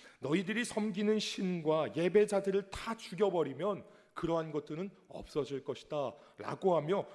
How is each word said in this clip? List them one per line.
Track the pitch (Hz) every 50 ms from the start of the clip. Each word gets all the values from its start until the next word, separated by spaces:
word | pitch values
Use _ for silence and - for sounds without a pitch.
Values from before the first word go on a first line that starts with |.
| - - - -
"너희들이 | - 131 156 185 190 160 - 233 240
섬기는 | - - 226 208 220 185 202 208 208 214 214
신과 | 202 - - - 196 185 180 170 151 156 156 160 147 117 98
예배자들을 | 160 170 185 170 208 208 208 208 196 196 202 190 202 196 -
다 | - - - 226 226
죽여버리면 | 226 - - 185 165 208 196 175 175 151 135 131 131 170 208 196 147 - - - - - _ -
그러한 | - - 160 165 165 160 160 151
것들은 | 151 147 - 156 156 190 202 - - - -
없어질 | - - - - - 151 135 - 139 131 131
것이다."라고 | - 127 - - - 156 147 135 120 - - - - - - 104 113 123 - - 190 175
하며 | 156 147 156 196 196 - - -